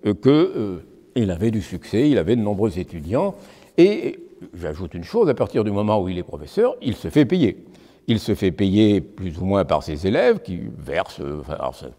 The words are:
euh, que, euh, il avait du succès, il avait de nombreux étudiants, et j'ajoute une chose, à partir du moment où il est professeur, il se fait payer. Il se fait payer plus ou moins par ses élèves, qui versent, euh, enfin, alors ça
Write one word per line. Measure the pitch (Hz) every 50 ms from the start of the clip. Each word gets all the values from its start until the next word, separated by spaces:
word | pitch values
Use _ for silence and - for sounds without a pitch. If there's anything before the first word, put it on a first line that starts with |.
| -
euh, | 107 104
que, | - - 131
euh, | 143 151 175 190 - 170 110 101 92 80 - - - - - _ _
il | 123 113 95
avait | 87 82 101 117
du | 110 110
succès, | 90 - 92 85 - - - 107 139 151
il | 139 104
avait | 80 85 120
de | 120
nombreux | 107 104 104 92 110 110 80 92
étudiants, | 87 - - 85 73 82 104 139 190 202 190 - - - - - - - _
et | - 170 202 208 - - - - - - - - - 92 - - 87
j'ajoute | 85 78 78 80 95 80 -
une | 87 85
chose, | - - 233 226 156
à | 120
partir | - 123 95 - 120 107
du | 107
moment | 101 101 104 107 107 104
où | 90 92
il | 92
est | 87
professeur, | 85 - - 73 76 - - 190 226 247 - -
il | - 127 98
se | - - 82
fait | - 156 147
payer. | 113 185 185 147 101 85 - - - - - - - _ _ _
Il | - 117 104
se | - - 104
fait | - 104 95
payer | 78 - 104 98 95 104 110 104 104 95
plus | - - - - 92 90 78 85
ou | 87
moins | 95 98 98 90
par | 69 78 73
ses | - - 78 73 90
élèves, | 95 110 165 233 247 226 196
qui | - - 156 139 - - - -
versent, | 78 - 71 85 95 - - -
euh, | 80 69 73 76
enfin, | 71 80 76 -
alors | 67 65 64
ça | - 71 64 -